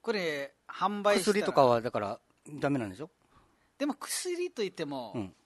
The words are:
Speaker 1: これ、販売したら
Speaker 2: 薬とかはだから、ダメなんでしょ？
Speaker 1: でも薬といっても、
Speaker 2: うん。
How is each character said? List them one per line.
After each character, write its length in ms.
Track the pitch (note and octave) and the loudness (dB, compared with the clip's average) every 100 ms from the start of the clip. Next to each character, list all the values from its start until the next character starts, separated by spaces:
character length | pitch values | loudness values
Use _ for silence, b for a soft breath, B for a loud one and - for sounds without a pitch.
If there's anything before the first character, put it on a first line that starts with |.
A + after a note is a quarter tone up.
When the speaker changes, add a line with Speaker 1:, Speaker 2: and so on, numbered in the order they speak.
Speaker 1:
こ 120 | - | -2
れ、 420 | G#3+ E3+ D3 C#3 _ _ | -2 -2 -4 -8 _ _
販 360 | - F#3 G#3 | -2 0 2
売 180 | G3+ G3+ | 4 4
し 40 | |
た 60 | F#3 | 4
ら 20 | |
Speaker 2:
薬 100 | G3+ | 2
と 80 | F3 | 2
か 140 | E3 C3 | 6 6
は 160 | A#2 | 6
だ 80 | A#2 | 2
か 100 | A#2 | -4
ら、 200 | G2+ A2+ _ _ - | -4 -6 _ _ -16
ダ 160 | D3 C#3 | -4 0
メ 80 | C#3 | 0
な 80 | A2 | -2
ん 40 | |
で 60 | F#2+ | -8
し 60 | |
ょ？ 80 | D3+ _ _ b b b b _ | -14 _ _ b b b b _
Speaker 1:
で 80 | D4 | -6
も 80 | |
薬 560 | - - - F4+ F4 F4+ | -4 -6 -6 -4 -4 -6
と 120 | - | -4
い 60 | G3 | -6
っ 40 | |
て 140 | - D#3 | -4 -6
も、 260 | C#3 A#2 | -6 -6
Speaker 2:
う 40 | A#2 | -6
ん。 160 | F#2+ - | -8 -10